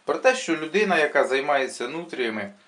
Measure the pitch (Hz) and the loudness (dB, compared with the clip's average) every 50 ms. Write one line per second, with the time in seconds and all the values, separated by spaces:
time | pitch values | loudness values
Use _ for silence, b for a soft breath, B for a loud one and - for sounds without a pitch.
0 | B - 147 - - 254 254 - - - 160 156 156 160 151 202 214 196 180 160 | B -4 -2 2 4 2 2 2 0 -2 -2 -2 -2 -2 0 0 2 2 4 2
1 | 151 147 - 143 135 120 127 135 135 151 147 139 131 120 - - 131 135 147 165 | 2 2 4 2 2 2 2 0 2 2 0 0 0 -2 -4 -6 -8 -6 -6 -8
2 | 170 160 - 131 123 113 107 107 101 101 101 b b | -10 -8 -6 -4 -4 -2 -4 -4 -8 -10 -12 b b